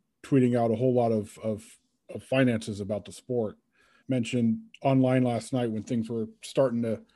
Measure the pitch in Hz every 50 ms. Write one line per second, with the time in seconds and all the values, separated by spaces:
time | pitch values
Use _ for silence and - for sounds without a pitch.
0 | _ _ _ _ - - - 135 127 123 120 123 117 117 113 110 127 131 123 123
1 | 120 117 113 110 104 104 - - - 110 107 101 - - - _ _ _ _ _
2 | _ - - 113 - - - 131 135 127 120 110 - - 107 95 104 95 104 104
3 | 98 - 95 - - - 127 120 113 104 90 _ _ _ _ _ _ _ _ _
4 | _ - 131 127 113 - - 123 117 113 113 113 - - _ - - 139 135 135
5 | 131 127 127 131 127 123 120 113 107 - - 127 123 117 107 110 101 - 127 117
6 | 110 110 120 113 110 110 - _ - - - - 139 131 117 117 117 113 110 110
7 | - _ _